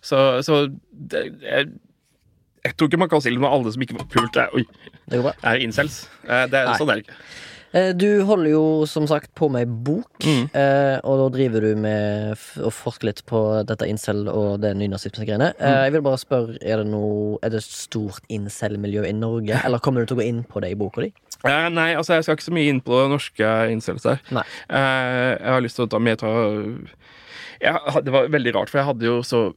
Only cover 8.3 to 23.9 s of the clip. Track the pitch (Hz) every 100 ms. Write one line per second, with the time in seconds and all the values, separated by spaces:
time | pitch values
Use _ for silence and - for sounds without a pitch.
8.3 | 208 156 156 156 156 151 - 151 151 -
9.3 | - 156 123 120 113 123 165 240 _ 151
10.3 | 139 135 - 139 139 139 135 - 135 131
11.3 | 127 135 110 107 107 107 107 104 104 107
12.3 | 107 - - 113 - - - 113 104 -
13.3 | 113 107 110 104 110 - 107 - 104 104
14.3 | 107 104 101 104 98 101 98 101 - 110
15.3 | 107 151 - 139 139 135 156 143 131 -
16.3 | 131 113 113 - 110 107 107 104 104 107
17.3 | 107 113 113 - - - 117 104 - _
18.3 | 110 101 - 104 101 101 104 101 107 113
19.3 | 117 107 113 131 120 143 127 113 123 113
20.3 | 117 117 104 95 101 98 - 180 - _
21.3 | - 127 143 165 165 165 160 165 170 160
22.3 | 156 - 175 147 135 127 123 135 143 -
23.3 | - 110 110 113 113 -